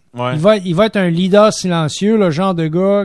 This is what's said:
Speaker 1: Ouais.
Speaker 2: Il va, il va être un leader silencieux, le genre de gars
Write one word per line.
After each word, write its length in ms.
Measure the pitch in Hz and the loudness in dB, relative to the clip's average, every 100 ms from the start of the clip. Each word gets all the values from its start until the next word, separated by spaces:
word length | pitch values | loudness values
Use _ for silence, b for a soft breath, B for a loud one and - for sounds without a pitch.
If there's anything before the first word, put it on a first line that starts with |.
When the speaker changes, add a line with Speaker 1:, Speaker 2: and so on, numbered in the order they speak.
| _ | _
Speaker 1:
Ouais. 180 | 120 123 | -6 -4
Speaker 2:
Il 40 | 139 | 0
va, 160 | 196 214 | 2 2
il 180 | 180 | 0
va 120 | 165 220 | 0 0
être 100 | 202 | 0
un 140 | 180 | -2
leader 420 | 165 185 208 214 | 0 2 4 4
silencieux, 640 | - 185 170 151 - 202 220 | 2 -2 -2 -2 -2 0 2
le 140 | 185 | 2
genre 240 | 147 196 | 0 -2
de 120 | 170 160 | -2 -2
gars 360 | 170 190 202 | -2 0 0